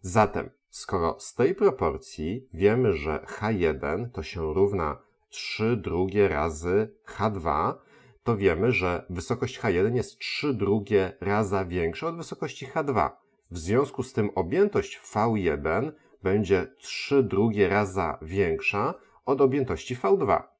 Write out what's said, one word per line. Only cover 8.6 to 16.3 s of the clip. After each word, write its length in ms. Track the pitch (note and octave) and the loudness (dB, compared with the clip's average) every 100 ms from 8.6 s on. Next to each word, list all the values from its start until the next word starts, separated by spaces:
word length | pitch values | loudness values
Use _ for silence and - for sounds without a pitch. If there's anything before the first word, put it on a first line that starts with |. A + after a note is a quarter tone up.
| A2+ | 2
że 340 | B2 F#2 F2 - | 2 0 -2 -4
wysokość 500 | F2+ - A#2+ B2+ - | -10 -6 -4 -4 -4
H 100 | A2+ | 0
jeden 260 | F2 G2+ A#2+ | 2 2 0
jest 220 | - - | -4 -8
trzy 360 | - - D3+ | -8 -4 -2
drugie 600 | A#2 G2 G#2+ G2+ G#2 F#2 - | 0 2 0 4 2 2 -4
raza 440 | F#2 G#2 G#2 G2 F#2 | -2 0 0 0 -2
większa 420 | F2 E2 E2+ E3 | 0 -2 -2 -6
od 100 | E3+ | -6
wysokości 480 | D#3 - D3+ - B2+ | -10 -8 -8 -8 -6
H 180 | E3 | -4
dwa. 380 | D3 A2 D2 - _ _ _ | 0 0 0 -2 _ _ _
W 60 | F2 | -12
związku 460 | D#2+ A2+ C#3+ - | 0 2 2 -4
z 100 | - | -6
tym 160 | - G#2 - | -2 -2 0
objętość 680 | E2+ C#3+ G3+ D3 - - - | -2 2 2 2 -2 -10 -6
V 200 | G#2+ A2+ A2 | 0 0 2
jeden 560 | F2 D2 D#2 E2+ D3 - _ _ | 2 0 0 0 -2 -8 _ _
będzie 440 | F#2 | 0